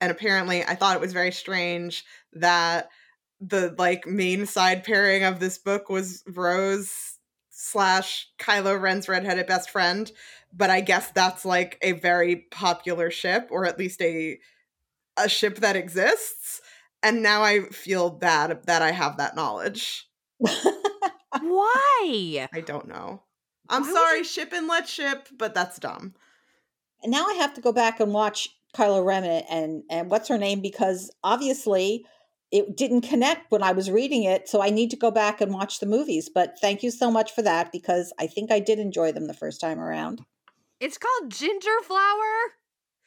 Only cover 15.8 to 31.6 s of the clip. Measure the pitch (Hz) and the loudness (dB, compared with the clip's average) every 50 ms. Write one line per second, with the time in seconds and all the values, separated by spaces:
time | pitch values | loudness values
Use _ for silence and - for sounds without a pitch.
15.8 | 175 180 165 185 185 254 440 440 - - - - - - - - - - - - | -4 -4 -2 0 2 2 2 2 -2 -8 -10 -10 -12 -12 -12 -12 -14 -20 -20 -20
16.8 | _ _ _ _ - 214 226 233 220 208 208 208 214 208 202 208 190 - - - | _ _ _ _ 0 0 0 2 2 2 4 4 4 4 4 2 0 -2 -10 -16
17.8 | - 180 190 185 175 175 165 143 185 175 165 151 147 160 165 160 - - 170 165 | -6 -4 0 2 2 0 0 0 2 4 4 4 4 0 -2 -4 -2 0 2 4
18.8 | 160 156 165 180 156 143 147 - 143 - - 151 156 127 104 95 85 202 202 226 | 4 2 2 0 -2 -2 -2 -2 -4 -4 -2 -2 -4 -4 -4 -4 -4 -6 -4 -6
19.8 | - - - - - _ _ _ _ _ _ _ - 208 - - - - - - | -8 -8 -8 -10 -14 _ _ _ _ _ _ _ 0 0 0 2 0 0 0 0
20.8 | - 403 403 - 403 370 - - _ _ - 254 311 330 359 381 403 440 494 523 | -4 -4 -4 -2 -4 -6 -6 -8 _ _ -6 -4 -2 2 2 4 4 4 4 4
21.8 | 554 571 571 494 415 339 254 208 185 165 151 139 131 139 - 165 165 - 143 143 | 4 4 4 4 2 0 0 -2 -2 -2 -4 -4 -6 -6 -8 -10 -10 -8 -10 -10
22.8 | - - - - - 92 196 196 - _ _ _ _ _ _ _ _ _ 226 262 | -10 -12 -14 -12 -12 -12 -14 -14 -18 _ _ _ _ _ _ _ _ _ -2 -2
23.8 | 277 285 359 339 330 330 320 320 339 330 - 359 311 - 349 349 320 320 339 339 | -2 0 2 4 4 4 4 2 0 -4 -6 -8 -8 -6 -6 -6 -4 0 0 -2
24.8 | 339 - - - 294 277 269 277 - - 277 - 220 214 214 185 185 185 - - | -2 -2 -8 -6 -4 -4 -4 -6 -8 -18 -8 -6 -6 -2 0 -2 -2 -2 -4 -10
25.8 | - 127 - - - 190 190 _ _ _ _ _ _ _ _ _ _ _ _ _ | -10 -10 -8 -10 -12 -16 -16 _ _ _ _ _ _ _ _ _ _ _ _ _
26.8 | _ _ _ _ - 226 247 285 339 403 415 359 311 285 285 - - 240 226 247 | _ _ _ _ -4 -2 0 0 0 0 0 0 -2 -2 -2 -2 -2 0 2 4
27.8 | 233 226 226 226 226 208 202 208 214 208 208 - - - - _ _ _ - - | 2 2 2 0 0 0 2 2 2 0 0 -4 -8 -8 -10 _ _ _ -2 2
28.8 | 226 202 196 196 180 190 196 190 185 175 165 165 - - 165 165 160 156 160 151 | 2 4 4 4 2 2 2 0 0 0 -2 -2 -2 -2 -4 -4 -2 -4 -6 -8
29.8 | - - 170 165 170 180 190 220 220 - 269 220 202 196 202 196 190 202 196 - | -8 -6 -4 -4 -2 0 0 0 0 0 0 0 0 0 -2 -2 -2 -4 -2 0
30.8 | 208 190 190 180 190 226 - _ - 185 220 247 285 269 254 269 | 0 0 0 -2 -6 -12 -16 _ 0 0 0 2 2 -2 -2 -2